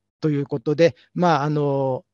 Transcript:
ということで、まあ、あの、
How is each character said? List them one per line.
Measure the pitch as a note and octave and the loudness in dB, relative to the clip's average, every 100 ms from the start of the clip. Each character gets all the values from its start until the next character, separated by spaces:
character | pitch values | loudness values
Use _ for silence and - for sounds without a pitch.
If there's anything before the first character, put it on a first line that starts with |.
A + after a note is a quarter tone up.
| _ _ | _ _
と | D#3 | -2
い | C#3+ | -2
う | C#3 | -4
こ | C#3+ | -6
と | D3+ D3 | -2 2
で、 | E3 - _ | 2 2 _
ま | E3 F3 D3+ | 0 2 2
あ、 | |
あ | D3 | 0
の、 | D3+ C#3+ C#3 C3+ B2+ - | 0 0 0 -2 -4 -8